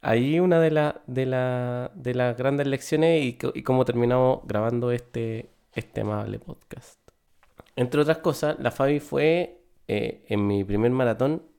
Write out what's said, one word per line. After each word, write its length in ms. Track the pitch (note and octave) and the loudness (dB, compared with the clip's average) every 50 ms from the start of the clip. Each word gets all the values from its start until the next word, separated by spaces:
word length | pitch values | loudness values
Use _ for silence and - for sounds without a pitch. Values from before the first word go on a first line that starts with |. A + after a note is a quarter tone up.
| - | 0
ahí 380 | C#3+ A#2 A#2 B2 C#3 D3+ E3 | 2 2 2 2 2 2 2
una 200 | F3+ F#3 F3 E3 | 4 4 4 4
de 100 | E3 D#3+ | 4 4
la, 300 | D#3 D3+ D3+ D3+ - - _ | 4 2 0 0 -2 -6 _
de 200 | - B2+ B2+ C3 | -8 -4 -4 -2
la, 640 | C3 C3 B2+ B2+ B2+ B2 B2 B2 B2 B2 B2 B2 - - | 0 0 -2 -2 -2 -2 -2 -4 -4 -4 -6 -8 -10 -12
de 200 | F#3 C3+ B2 B2 | -8 -6 -4 -2
las 220 | B2 B2 B2 A#2+ | 0 0 0 0
grandes 300 | A#2+ B2+ C3+ C#3 C#3+ C#3+ | 0 0 0 0 0 0
lecciones 580 | C#3 C3+ C3 - - - D#3 D#3+ E3 E3 D#3+ C#3+ | -2 -2 -4 -4 -2 0 2 4 4 4 2 2
y 100 | B2 B2 | -2 -4
co-, 180 | - - C3+ - | -4 -6 -6 -6
y 80 | - B2+ | -6 -2
cómo 220 | - C3 B2+ B2+ | 0 2 2 2
terminamos 560 | B2+ B2 A#2+ A#2+ A#2+ B2 B2+ B2+ B2+ C3 - - | 2 2 0 2 2 4 4 4 2 2 0 -4
grabando 460 | - G2+ G#2 G#2+ A2+ A#2+ A#2+ A#2+ B2 A#2+ | -6 -4 -2 -2 0 -2 -2 -2 -2 -2
este, 580 | A#2+ A#2+ _ _ A#2+ A2+ A2+ A2 A2 B2 - _ _ _ _ _ | -4 -6 _ _ -8 -6 -6 -6 -8 -10 -14 _ _ _ _ _
este 300 | - G#2+ _ _ A2 G#2 | -10 -10 _ _ -6 -4
amable 360 | G#2 G#2+ G#2 G#2+ G#2+ G2+ A2 | -4 -4 -4 -6 -6 -8 -10
podcast. 600 | - - - _ _ _ - C3 - - - _ _ - _ _ _ _ _ _ _ _ _ _ - _ _ | -10 -14 -18 _ _ _ -18 -18 -18 -20 -20 _ _ -20 _ _ _ _ _ _ _ _ _ _ -20 _ _
Entre 240 | - B2+ B2+ - D3 | -2 -2 0 2 2
otras 180 | D3 D3 D#3+ D#3 | 2 2 2 0
cosas, 380 | - F3 D3 - - D3 D3+ - | 2 -2 -2 0 -2 -2 -2 0
la 120 | - A#2+ | -2 -4
Fabi 300 | - - C3+ C#3 D3 D3 | 0 0 0 2 2 0
fue, 600 | D3 - - C#3 D3 D#3 E3 F3 F3+ - - - _ _ _ _ _ | -2 -2 -2 2 2 4 2 2 0 -4 -8 -18 _ _ _ _ _
eh, 380 | - - G#2 A#2 A#2 - - _ _ | -4 -2 -2 -2 -4 -6 -10 _ _
en 180 | A2+ G#2 G2+ | -2 0 0
mi 180 | G2+ G2+ G2+ G2 | 2 0 0 0
primer 260 | F#2+ G2+ G2+ A2 A#2+ | 0 0 2 2 2
maratón 520 | B2+ C3 C3 A#2+ A2 G#2+ B2+ C#3 D#3 E3 - - _ | 2 2 2 0 0 0 0 0 0 -2 -6 -14 _